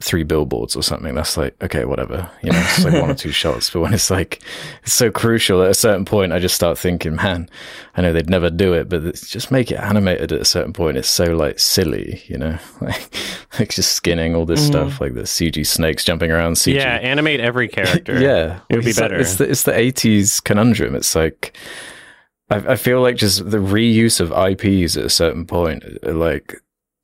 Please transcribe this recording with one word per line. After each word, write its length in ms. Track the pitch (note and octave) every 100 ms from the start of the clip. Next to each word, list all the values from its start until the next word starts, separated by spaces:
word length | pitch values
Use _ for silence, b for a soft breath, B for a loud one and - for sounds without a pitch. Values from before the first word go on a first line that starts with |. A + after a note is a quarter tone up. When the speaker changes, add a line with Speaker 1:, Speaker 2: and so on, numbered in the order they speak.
Speaker 1:
Three 220 | - F2+
Billboards 540 | D#2 D#2 C2+ A#1 A1+ -
or 40 |
something. 320 | - C#2+ -
That's 220 | B1+ C#2+ -
like, 180 | C#2 -
okay, 220 | F#2 D2+
whatever. 460 | A#1+ C#2 C2 D2+ F2 -
You 120 | -
know, 40 | F3
it's 260 | - - F2+
like 80 |
one 180 | C#3 D2+
or 40 | C2+
two 160 | D#2
Speaker 2:
<laughs> 20 |
Speaker 1:
shots. 360 | C2+ E2 A#1 -
But 120 | F2
when 120 | E2+
it's, 160 | G#2 -
like, 320 | F#2 E2 - B B B B
it's 120 | -
so 180 | - A#2
crucial 500 | - A2+ A2+ - F#2
at 100 | F#2
a 20 |
certain 320 | G2 A2+ F#2+ G2
point, 260 | G#2+ F#2
I 80 | F2
just 160 | F2+ -
start 220 | F2 -
thinking, 400 | F2+ E2+ D#2+ D#2+
"Man, 320 | G#2 F2 E2+ B B B B -
I 40 |
know 120 | F2+
they'd 160 | E2 D#2+
never 200 | F#2 E2+
do 220 | E2+ F#2+
it, 160 | E2+ -
but 160 | E2+
it's, 260 | E2 - -
just 220 | A2+ -
make 200 | C3 A#2+
it 40 | -
animated 560 | G#2 G#2 F#2+ F2 D#2+
at 80 | D#2+
a 60 | -
certain 260 | F2 D2+
point." 240 | - D#2+ C2
It's 140 | -
so, 260 | - E2+ E2
like, 240 | C#2+ -
silly, 640 | - - D#2+ G#1 G1+ - -
you 100 | C2
know, 200 | D#2 D#2+ -
<laughs> 100 | -
like, 340 | - - - B B B B -
like, 160 | G#3 -
just 160 | F2+
skinning 420 | - F2 E2+ E2
all 120 | E2+ E2
this 160 | E2+
Speaker 3:
Mm-hmm. 100 | D3
Speaker 1:
stuff, 300 | E2+ C#2 C#2
like, 140 | C#2 A#1+
the 120 | -
C 240 | - E2+
G 140 | D#2 D2
snakes 400 | - D#2+ - -
jumping 260 | E2 E2
around, 240 | E2 E2+ E2
C 140 | C3
G. 60 | C#3
Speaker 2:
Yeah, 160 | C3 A#2
animate 460 | B2+ C#3+ D#3 C#3
every 260 | A#2+ B2 A#2
character. 500 | - F#2 F3 - F2
Speaker 1:
<laughs> 20 |
Yeah. 380 | C#3 G2 D#2+ F2+ -
Speaker 2:
It 60 | A#2
would 80 | A#2+
be 60 |
Speaker 1:
It's 80 | G#2
like, 80 | A2+
Speaker 2:
better. 100 | F#2
Speaker 1:
it's 160 | B2+ F#2
the, 140 | C#3+
it's 120 | C3
the 140 | - G2+
eighties 600 | B2+ - A2+ G#2 F#2+ -
conundrum. 560 | - G2+ A#2+ G#2+ C2 C2+
It's 180 | -
like, 440 | E2 D#2+ - - - B B B B B B B _ -
I, 60 | G#2+
I 200 | - A#2
feel 240 | B2+ B2+
like 160 | B2 B2
just 340 | G#2 F#2+ F#2
the 60 | G#2+
reuse 640 | G2 G#2 A#2 A2 A2+ -
of 100 | E2+
I 240 | D#2+ F#2+ F#2+
Ps 400 | G2+ G2 E2 D#2
at 80 |
a 60 | G#1+
certain 360 | - E2 C2 E2+
point, 380 | F2 E2 C#2+ - - -
uh, 60 |
like, 480 | D#2+ E2 D2 - - _ _ _ _